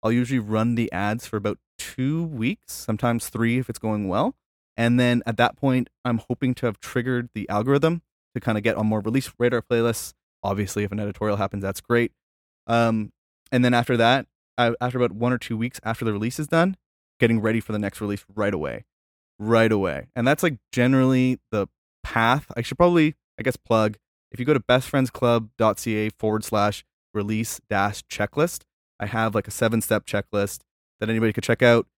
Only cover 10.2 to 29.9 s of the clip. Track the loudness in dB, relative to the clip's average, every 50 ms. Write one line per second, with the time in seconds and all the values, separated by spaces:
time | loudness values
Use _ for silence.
10.2 | _ _ _ _ -4 -4 -2 -2 -4 -4 -2 -4 -4 -4 -4 -4 -6 -6 -6 -4
11.2 | -2 -2 -2 -2 -2 -4 -4 -6 -6 -6 -6 -8 -4 _ 2 2 2 0 _ _
12.2 | _ _ _ _ _ _ _ _ _ 0 2 2 2 2 2 -2 -4 -6 _ _
13.2 | _ _ _ _ _ _ 0 2 4 4 4 2 2 2 2 4 4 4 4 2
14.2 | 0 _ _ _ _ _ _ 0 0 0 0 0 -4 -4 0 0 0 0 0 -2
15.2 | 0 0 0 -2 -4 -6 -4 -4 -4 -6 -6 -8 _ -6 -6 -4 -2 -4 -2 -2
16.2 | -4 -4 -4 -6 -6 -2 2 2 2 2 0 -6 _ _ _ _ _ _ _ _
17.2 | 4 4 4 4 2 2 0 0 -2 -2 -4 -4 -4 -4 -6 -6 -6 -4 -4 -6
18.2 | -8 _ -6 -2 -2 -2 -2 -2 -4 -6 -6 -8 -14 _ _ _ _ _ _ _
19.2 | _ _ _ _ -2 2 4 4 6 4 4 2 0 0 -2 -4 -8 -10 _ -2
20.2 | 0 0 2 2 0 -2 -2 -2 _ _ 0 2 2 4 4 4 4 4 4 4
21.2 | 2 2 0 -4 _ _ -2 -2 -2 -4 _ _ _ _ _ _ _ -4 -2 0
22.2 | 2 2 2 0 -2 _ -8 -8 -8 -8 0 2 4 4 6 4 4 2 0 _
23.2 | _ _ _ -6 -4 -4 -4 -4 _ _ 2 2 2 2 -2 -6 _ _ _ _
24.2 | _ _ -10 -8 0 2 2 0 4 _ 2 2 2 0 0 0 0 0 -2 -2
25.2 | 0 2 2 2 0 -4 _ _ 2 2 2 0 -4 -4 -2 -2 -2 -4 -4 _
26.2 | -2 -2 -2 -2 -4 -2 0 0 2 0 0 -4 -10 _ _ _ _ _ _ -6
27.2 | -4 -2 -2 -2 -2 -4 -6 -12 _ _ -2 0 0 0 -2 -6 -14 _ -6 -6
28.2 | -6 -4 _ 0 -2 -2 -2 -8 _ _ _ _ _ _ _ _ -8 -6 -2 -2
29.2 | -2 0 0 -2 -4 -4 -4 -2 0 0 0 0 0 0